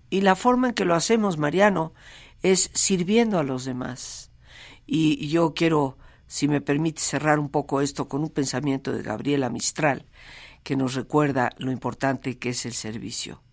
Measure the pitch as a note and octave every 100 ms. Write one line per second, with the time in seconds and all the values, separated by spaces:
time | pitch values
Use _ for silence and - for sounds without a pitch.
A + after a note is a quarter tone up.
0 | - F#3+ G3 F#3+ B3 B3 B3+ A3 F#3 E3+
1 | - A3+ G#3 D#3 D3 E3+ G#3 F3+ D#3+ -
2 | - - - - F3+ F#3+ - - - F#3+
3 | F3 A3 A#3 F#3+ C#3 B2+ C3 B2 B2+ B2
4 | - - - - - - - - - D#3+
5 | D#3 D3 D3 E3 E3 - E3 D#3 C#3 -
6 | - - - - C#3+ C#3+ C#3+ C#3+ E3 D3+
7 | - C#3 D3+ D3+ C#3+ D3+ C#3+ C#3+ C#3+ C#3+
8 | C#3 C#3 D#3 D3+ C3+ B2+ D3 C3+ C3+ A#2
9 | G#2+ G#2+ - C#3+ B2 - - - D3+ C3
10 | - - - - - - - C3+ C3 C3
11 | A2 D3 D3 C3 A#2+ - C3 B2 B2 A#2
12 | C3+ C3 C3+ B2 B2 A#2+ A#2+ A#2+ A2 A2
13 | A2 - - - _